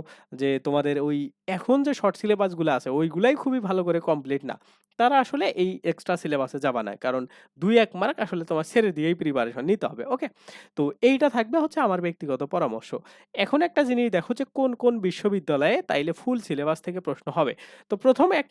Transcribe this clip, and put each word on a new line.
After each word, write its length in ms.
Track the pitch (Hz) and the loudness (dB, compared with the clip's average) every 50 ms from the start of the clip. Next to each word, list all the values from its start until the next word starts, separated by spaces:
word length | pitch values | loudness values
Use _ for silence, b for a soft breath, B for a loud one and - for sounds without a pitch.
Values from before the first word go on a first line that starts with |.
| 156 B B B B B - | -2 B B B B B -6
যে 160 | 127 135 139 135 135 131 | -2 0 0 0 0 0
তোমাদের 300 | 143 143 147 143 143 143 143 | 0 0 0 0 0 0 0
ওই 160 | 143 147 147 143 143 139 - _ _ - | 0 -2 -2 -2 -4 -6 -10 _ _ -8
এখন 300 | 185 180 - - 254 277 277 | -6 -4 0 2 2 2 2
যে 100 | 294 269 | 0 -2
শর্ট 220 | - - 196 170 - | 0 0 -2 0 0
সিলেবাসগুলো 540 | - 208 208 196 202 190 175 165 165 156 | 0 0 2 2 0 0 0 0 0 2
আছে 180 | 139 123 - 131 | 2 0 0 -2
ওইগুলাই 460 | 131 147 165 165 - 170 - 247 294 | 0 0 0 0 0 2 2 2 2
খুবই 240 | 277 - 269 254 254 | 2 -2 -2 -2 -2
ভালো 220 | 208 180 190 190 180 | -2 -2 -2 0 0
করে 160 | 175 165 170 | 0 0 0
কমপ্লিট 420 | 165 - 160 151 131 131 139 139 - | 0 0 -2 -2 -2 -4 -4 -4 -4
না, 100 | 127 - - b b b b b b _ - | -8 -10 -12 b b b b b b _ 0
তারা 160 | 233 247 285 269 | 2 4 4 4
আসলে 260 | 247 - - 285 - - - - 180 | 2 2 0 -2 -2 -2 0 0 0
এই 60 | 190 185 - - | -2 -2 -2 -4
এক্সট্রা 320 | 170 160 - - - 180 170 | -4 -4 -4 -4 -4 -4 -4
সিলেবাসে 400 | - 151 147 139 131 127 - 143 | -2 -2 -2 -2 -2 -4 -4 -4
যাবা 220 | 139 139 123 117 107 | -2 -2 -2 -2 -4
না, 100 | 101 101 | -4 -8
কারণ 260 | - - 127 127 131 127 127 b b b b _ 135 | -6 -4 -4 -2 -4 -4 -8 b b b b _ -2
দুই 120 | 156 196 226 233 220 | 0 4 4 4 4
এক 80 | - - | 4 0
মার্ক 220 | 180 196 247 311 - | -2 -2 -2 0 -2
আসলে 240 | 220 175 196 170 165 | -4 -4 -4 -6 -4
তোমার 200 | - 170 156 156 - | -2 -2 -2 -2 0
ছেড়ে 180 | - 240 220 202 | 2 2 2 2
দিয়েই 240 | 165 151 151 165 175 170 | 0 0 0 0 0 0
প্রিপারেশন 420 | 180 151 139 131 117 117 117 123 127 | -2 -2 0 0 -2 -2 -4 -4 0
নিতে 200 | 165 208 208 165 - | 0 0 0 0 -4
হবে। 160 | - 110 - | -6 -8 -6
ওকে? 220 | - 247 262 330 262 B B B B B B B B _ | -4 -4 -4 -4 -8 B B B B B B B B _
তো 80 | - 147 143 - - | -2 -2 -2 0 2
এইটা 260 | - 262 269 254 294 285 | 4 4 4 4 2 2
থাকবে 280 | - 240 220 220 247 330 311 | 2 0 -2 0 0 0 0
হচ্ছে 160 | 311 - 320 | 0 0 0
আমার 200 | 269 220 185 180 | 0 2 0 0
ব্যক্তিগত 400 | 170 175 170 - 170 143 131 127 143 | -2 -4 -6 -6 -4 -4 -4 -4 -4
পরামর্শ। 460 | 143 - 175 160 127 107 110 - - - - B B B B B B - | -4 -2 -2 -2 -2 -2 -6 -8 -8 -10 -10 B B B B B B -4
এখন 260 | - 196 196 - 294 | -4 0 0 2 2
একটা 200 | 349 339 - - 294 | 2 2 2 0 0
জিনিস 240 | 247 247 240 240 233 | 2 2 2 2 2
দেখো 200 | 190 175 - - 247 | 2 0 0 -2 -4
যে 120 | - 269 - - | -6 -6 -4 -2
কোন 180 | - 269 262 240 - 247 | 0 0 0 0 0 2
কোন 100 | 240 240 226 | 2 2 2
বিশ্ববিদ্যালয়ে 800 | 190 185 - - - 208 202 196 156 - 151 135 143 170 233 349 | 0 -2 -2 0 0 0 0 0 0 0 0 2 4 2 2 0
তাইলে 300 | - - 147 143 143 165 160 | 0 -2 -2 0 0 -2 -4
ফুল 240 | - - 247 254 233 | -4 -2 -2 -2 -2
সিলেবাস 400 | 208 - 160 139 143 156 160 - | -2 -4 -4 -2 -2 -2 -2 -2
থেকে 180 | - 185 175 185 - 151 | -4 -8 -8 -6 -6 -6
প্রশ্ন 200 | 139 - - 151 143 170 | -6 -6 -8 -4 -2 0
হবে। 160 | 151 123 - B B B B B B - | 0 0 -2 B B B B B B -6
তো 40 | 214 196 | -6 2
প্রথম 300 | - 262 247 - 311 370 | 4 4 6 6 4 4
এক 160 | 381 302 285 - | 4 2 0 0